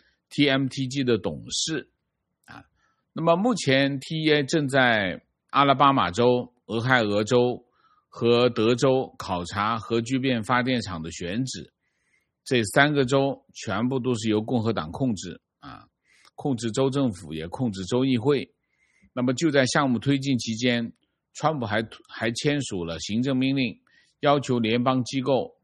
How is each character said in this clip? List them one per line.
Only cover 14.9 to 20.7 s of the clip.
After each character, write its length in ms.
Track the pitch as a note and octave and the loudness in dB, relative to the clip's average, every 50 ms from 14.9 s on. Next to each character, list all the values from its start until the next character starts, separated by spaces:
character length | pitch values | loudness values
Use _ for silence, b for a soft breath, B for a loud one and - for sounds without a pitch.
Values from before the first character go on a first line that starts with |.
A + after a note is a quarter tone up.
控 240 | E2 - C3+ B2+ G#2+ | -6 -4 -2 -2 -2
制， 240 | F2+ F#2 F2 - - _ _ _ _ | -4 -6 -12 -12 -14 _ _ _ _
啊， 260 | - C#3 A#2 G2 G2 _ _ _ b b b b b b b | -20 -18 -18 -18 -20 _ _ _ b b b b b b b
控 220 | - - D3 C3 G#2+ | -8 -4 -4 -4 -2
制 120 | A#2+ A2+ | -4 -4
州 180 | G#2 C3 C3+ C3+ | -2 0 0 0
政 200 | C3 C#3+ C#3 B2 G2 | 0 0 -2 -2 -4
府， 200 | F2+ F#2 D2 D#2 | -6 -12 -12 -10
也 140 | D#2 D#2+ - | -10 -10 -10
控 240 | - - B2+ A#2 | -6 -4 -4 -4
制 140 | G2 F#2+ F#2 | -4 -6 -6
州 180 | F2+ B2 B2 C3 | -2 -2 0 2
议 140 | C3+ B2+ A#2 | 2 0 0
会。 360 | G#2+ C#3+ D3 B2 - - _ _ _ _ _ _ _ _ _ _ _ _ | 2 0 0 0 -2 -8 _ _ _ _ _ _ _ _ _ _ _ _
那 120 | _ B2+ B2 | _ -2 -2
么 100 | B2+ B2+ | -2 0
就 160 | B2 E3+ D#3+ | 0 0 2
在 160 | C#3 C#3+ C3 | 4 4 2
项 240 | A#2+ - D#3+ C#3+ C3+ | 4 2 2 2 2
目 100 | A#2+ A2 | 0 0
推 180 | - C#3 C#3+ C#3 | 0 0 0 0
进 180 | C3+ C#3 C3 A#2 | 0 0 0 0
期 180 | - A2+ A2+ | 0 -4 -4
间， 380 | A2 B2 B2+ | 0 0 0